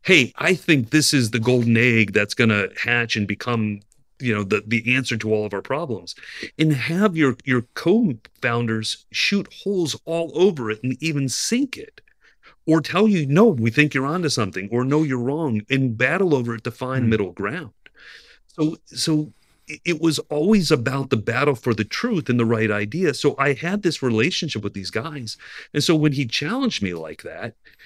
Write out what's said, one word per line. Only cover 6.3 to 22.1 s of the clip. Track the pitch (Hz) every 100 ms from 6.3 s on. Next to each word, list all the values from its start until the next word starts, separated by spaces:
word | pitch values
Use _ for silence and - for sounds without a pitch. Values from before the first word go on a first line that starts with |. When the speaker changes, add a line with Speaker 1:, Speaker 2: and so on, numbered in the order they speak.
| - - -
Speaker 1:
and | 156
have | 139 117 170 214 160
your, | 139 -
your | - 127 113
co-founders | - 165 220 214 113 - - 123 120 117 110 107 - _
shoot | - - 202 - -
holes | 196 196 160 - -
all | 165 165
over | 156 190 156 110
it | 110
and | 127 127
even | 160 143 135
sink | - - 233 277 -
it, | - - _ _ _ _ - _ -
or | 160
tell | 143 175 214
you, | 190 139
"No, | 151 233
we | 135 113
think | 117 151
you're | 135 135
onto | 175 165
something," | 131 98 92 101
or, | 120 127
"No, | 151
you're | 156 127
wrong," | 120 147 156 107 -
and | 135 131 107
battle | 127 175 190
over | 139 120 113
it |
to | 123
find | - 127 131
Speaker 2:
Hmm. | 113
Speaker 1:
middle | 110 95
ground. | 87 101 165 131 _ - _ - - - - _
So, | - 156 - _
so | 139 - 156 151 _ _ _ -
it, | 156 165
it | 170
was | 165 151
always | - 151 175 214 156
about | 143 117 135 131
the | 113
battle | 104 117 143 135
for | 127
the | 113 104
truth | - 247